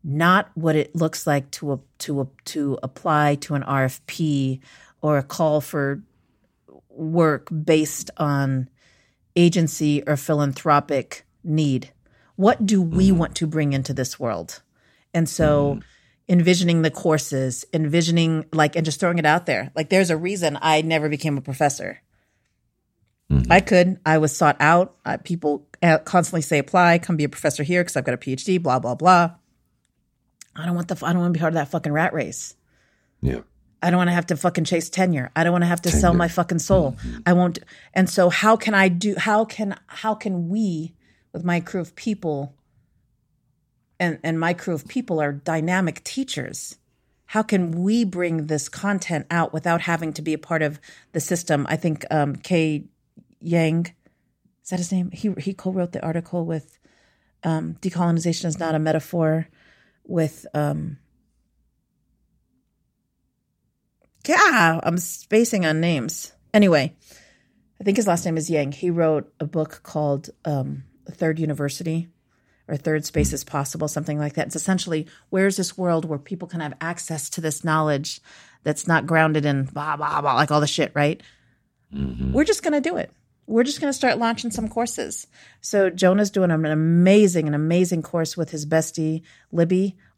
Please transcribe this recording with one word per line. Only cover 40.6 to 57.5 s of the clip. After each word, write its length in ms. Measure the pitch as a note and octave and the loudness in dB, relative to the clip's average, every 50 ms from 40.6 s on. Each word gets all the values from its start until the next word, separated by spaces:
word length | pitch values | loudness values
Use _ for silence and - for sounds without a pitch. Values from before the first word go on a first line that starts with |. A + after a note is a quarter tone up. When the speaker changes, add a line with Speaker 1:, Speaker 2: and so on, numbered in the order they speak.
| A3+ G3 E3+ D#3 D#3 E3 - _ _ _ _ _ _ _ _ | -2 -2 -2 -4 -6 -10 -12 _ _ _ _ _ _ _ _
Speaker 1:
with 120 | F3+ E3+ | -6 -2
my 160 | F3 F3 F3 | 0 -2 -2
crew 200 | E3+ - - F#3 | -2 -4 -6 -6
of 140 | E3+ F3 _ | -6 -8 _
people, 600 | - - A#3 G#3+ G3+ - E3 D3+ C#3 C#3 C#3 - _ _ _ _ _ _ _ _ _ _ _ _ _ _ _ _ _ _ _ _ _ _ _ _ _ _ _ _ _ | -8 -6 -6 -6 -4 -4 -4 -4 -4 -6 -10 -12 _ _ _ _ _ _ _ _ _ _ _ _ _ _ _ _ _ _ _ _ _ _ _ _ _ _ _ _ _
and, 180 | F3+ F3 D#3+ - - | -4 -4 -4 -4 -4
and 160 | D#3+ E3 E3 | -4 -4 -2
my 120 | E3 E3+ F3 | 0 -2 -2
crew 200 | F3 - - F3 | -2 -4 -6 -6
of 140 | D3+ - - | -6 -6 -6
people 320 | - D#3 D#3 - F3+ D#3 | -6 -6 -4 -2 -2 -2
are 120 | D3+ C#3+ C#3+ | -2 -2 -4
dynamic 720 | C#3+ _ E3+ D#3+ D#3+ D#3 E3+ F3+ F#3 F#3 E3 - - _ | -6 _ -4 -2 -2 0 0 0 0 0 -2 -4 -6 _
teachers, 720 | - - - C4+ C4 - D3+ B2+ - - - - - - _ _ _ _ _ _ _ _ _ _ | -12 -8 -8 -8 -6 -8 -10 -10 -10 -12 -14 -14 -16 -18 _ _ _ _ _ _ _ _ _ _
how 160 | _ - G#3+ G#3+ | _ -2 -2 -2
can 280 | A3 A3 F#3+ F3+ E3 E3 E3+ F3+ | 0 0 0 0 0 -2 -2 0
we 220 | G3 A3 A#3+ A#3 | 0 2 2 0
bring 420 | F#3+ F3+ F3 F3+ E3+ E3 D#3+ D3+ | 0 -2 -2 -2 -2 -2 -2 -2
this 220 | D3+ D#3 D3 - - | -2 -2 -4 -4 -6
content 580 | - - - G3+ G3+ F#3+ - - E3+ D3+ - _ | -12 -6 -4 -2 -2 -2 -2 -4 -4 -4 -4 _
out 220 | E3+ E3+ E3 - - | -2 0 0 0 -2
without 300 | D#3+ - F3 E3+ E3+ - | -4 -2 0 -2 0 0
having 300 | - E3+ D#3+ E3 D#3+ D3+ | -2 -4 -2 -2 -6 -8
to 80 | - D#3 | -6 -4
be 100 | D#3+ D#3 | -4 -4
a 60 | D3+ | -4
part 240 | - - E3+ D#3+ D#3 | -4 -4 -2 0 0
of 180 | D3 D3+ D3 _ - - - _ _ _ | -2 -4 -6 _ -20 -20 -20 _ _ _
the 80 | E3 | -6
system? 460 | C#3+ - F3+ E3+ E3+ - D#3+ C#3+ C#3+ - | -4 -2 -4 -4 0 0 0 0 0 -2
I 80 | - | -4
think, 280 | D#3+ - F3 D#3 D3 - - | -2 -2 -2 -4 -4 -6 -4
um, 240 | - D#3 D3 C#3+ C#3 | -2 0 0 -2 -4
Kay 480 | - - - F3+ E3 D#3+ D#3 D3+ D3 - - _ _ _ _ _ - _ _ _ _ | -8 -6 -2 0 0 0 0 -2 -4 -8 -12 _ _ _ _ _ -20 _ _ _ _
Yang, 540 | - E3+ E3+ E3+ E3 D#3+ D#3+ E3 E3+ E3+ _ _ _ _ _ _ _ _ _ _ _ _ _ _ _ | -6 -2 0 2 2 2 2 0 -2 -4 _ _ _ _ _ _ _ _ _ _ _ _ _ _ _
is 60 | - | -8
that 80 | F#3 F3+ | -6 -6
his 100 | F3+ F3 | -4 -2
name? 200 | F#3+ F#3 F3+ F3+ F#3 | -2 -2 -2 -4 -6
He, 200 | - - G#3+ F#3 - | -6 -4 -4 -4 -4
he 140 | D3 F#3+ G3 | -6 -8 -8
co-wrote 380 | - - F#3 F#3 F#3+ F3 F3 F3 | -6 -6 -6 -2 -2 -4 -4 -6
the 120 | - - | -6 -6
article 400 | E3 D#3+ E3+ E3 - - F3 E3 | -4 -4 -4 -6 -6 -6 -6 -4
with, 340 | E3 E3 D#3 D3 _ _ _ _ _ _ _ _ _ _ _ _ _ _ _ - | -4 -4 -6 -8 _ _ _ _ _ _ _ _ _ _ _ _ _ _ _ -4
um, 320 | E3 | -2